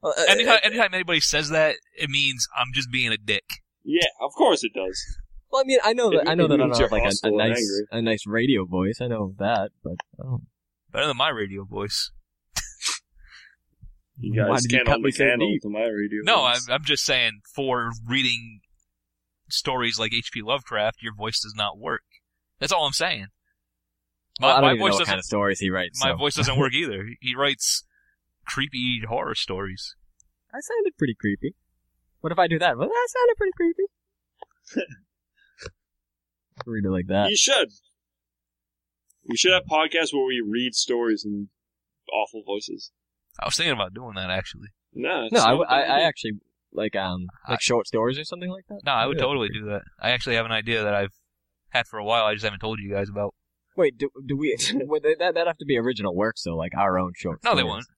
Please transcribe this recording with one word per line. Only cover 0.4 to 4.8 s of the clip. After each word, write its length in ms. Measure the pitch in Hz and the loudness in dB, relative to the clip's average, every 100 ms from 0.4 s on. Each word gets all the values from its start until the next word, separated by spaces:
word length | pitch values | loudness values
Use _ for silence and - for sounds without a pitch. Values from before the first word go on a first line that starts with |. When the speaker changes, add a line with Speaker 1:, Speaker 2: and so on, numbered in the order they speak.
| 233 226 | 6 6
Speaker 1:
uh, 40 | |
Speaker 2:
anytime 300 | 202 214 208 | 6 2 0
anybody 260 | 185 175 165 | 0 0 2
says 300 | - 147 147 | 2 0 0
that, 260 | 160 156 - _ - | 2 2 2 _ -8
it 100 | 151 | -4
means 380 | 139 139 131 - - | 0 -2 -2 -6 -2
I'm 120 | 123 | -2
just 180 | 127 127 | -2 -2
being 200 | 127 123 | -2 0
a 60 | 110 | -2
dick. 260 | 104 101 - - _ _ | -2 -2 -2 -16 _ _
Speaker 3:
Yeah, 220 | - 156 160 - | -2 0 0 -2
of 100 | 131 | -6
course 300 | - 269 170 | 2 4 4
it 80 | 117 | 0
does. 260 | - | -6